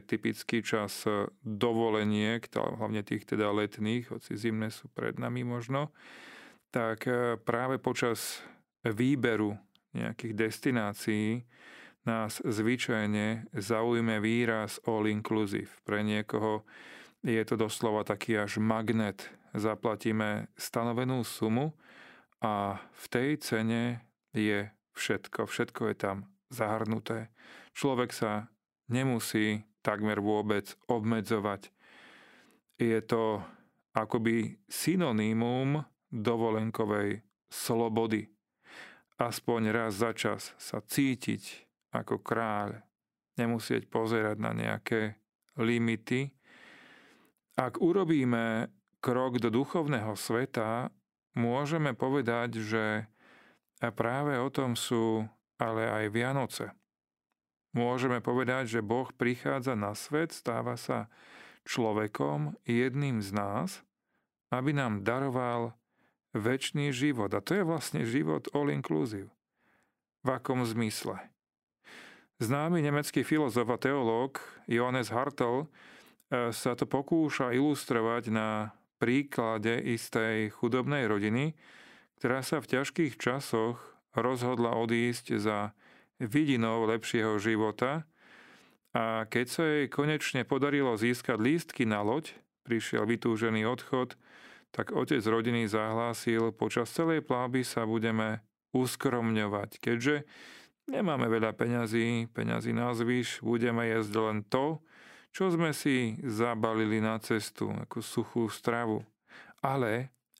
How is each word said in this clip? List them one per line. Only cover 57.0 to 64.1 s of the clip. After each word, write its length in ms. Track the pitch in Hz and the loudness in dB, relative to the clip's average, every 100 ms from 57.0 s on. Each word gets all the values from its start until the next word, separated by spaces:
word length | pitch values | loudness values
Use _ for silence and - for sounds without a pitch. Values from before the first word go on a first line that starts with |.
| _ _ _ _ _ _ _ | _ _ _ _ _ _ _
Môžeme 480 | 120 120 123 131 123 | -2 0 2 2 0
povedať, 560 | 107 123 123 131 127 113 | 0 0 2 0 0 -2
že 80 | |
Boh 240 | 104 117 127 - | 0 0 -2 -2
prichádza 560 | 123 123 143 139 127 | 0 0 -2 -2 0
na 240 | 117 101 107 | 0 0 -4
svet, 400 | - 151 160 - | -4 -2 -2 -4
stáva 400 | - 117 120 120 | -4 -2 -2 -6
sa 320 | - 123 110 - - - - - | -4 -4 -4 -12 -20 -20 -20 -20
človekom, 960 | - - 113 107 107 - 143 147 147 - - | -6 0 2 2 -2 -2 -2 0 -2 -4 0
jedným 560 | 117 127 131 143 117 | 2 2 0 0 0
z 80 | 98 | -2
nás, 480 | 101 101 104 180 - - _ _ | -2 -2 -2 -4 -6 -16 _ _